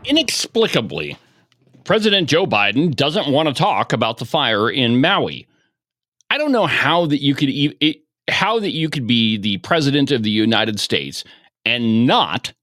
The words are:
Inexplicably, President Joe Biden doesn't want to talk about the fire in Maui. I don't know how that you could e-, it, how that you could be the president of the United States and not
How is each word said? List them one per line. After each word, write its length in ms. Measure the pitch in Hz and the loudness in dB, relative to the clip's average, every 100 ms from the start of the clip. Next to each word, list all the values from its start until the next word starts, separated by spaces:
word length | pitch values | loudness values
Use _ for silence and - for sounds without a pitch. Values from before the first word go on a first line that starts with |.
| - | 0
Inexplicably, 1080 | 302 - - - 226 220 151 110 76 73 - _ _ _ _ _ _ | 0 0 -4 -4 -2 0 0 -2 -8 -8 -12 _ _ _ _ _ _
President 460 | - 180 214 202 151 | -2 2 2 2 2
Joe 160 | 156 | 2
Biden 500 | 185 104 101 110 170 | 2 2 2 2 0
doesn't 320 | 127 139 175 135 | 0 -2 0 0
want 220 | 139 160 | 2 0
to 40 | |
talk 380 | 127 190 107 117 | 0 0 0 0
about 280 | 113 113 120 | 0 -2 -4
the 60 | |
fire 440 | 123 139 127 107 113 | -4 -2 0 2 0
in 320 | 127 120 120 | 2 2 2
Maui. 440 | 160 196 101 64 - _ _ _ _ _ _ _ _ | 2 2 -2 -8 -18 _ _ _ _ _ _ _ _
I 80 | 269 | -2
don't 160 | 302 | 0
know 120 | 247 | 0
how 400 | 165 - 135 165 170 | 0 0 2 2 2
that 140 | 143 | 0
you 140 | 139 | 0
could 140 | 135 139 | 0 0
e-, 260 | 139 147 - | 0 -2 0
it, 160 | 151 - _ _ - | -2 -2 _ _ -6
how 280 | - 190 226 | -2 0 0
that 120 | 196 | -4
you 180 | 147 160 | -4 -4
could 160 | 156 | -4
be 320 | 113 120 110 110 | 0 2 2 0
the 200 | 104 98 | -2 -6
president 540 | - 165 143 143 139 | -2 0 2 2 2
of 120 | 135 | 0
the 60 | 110 | 0
United 500 | 107 110 110 110 104 | 2 2 2 0 -4
States 460 | - 98 69 - - - _ _ | -4 -4 -4 -12 -16 -20 _ _
and 420 | 110 120 113 110 123 | -4 -2 0 2 2
not 460 | 233 101 95 - _ | 2 0 -4 -10 _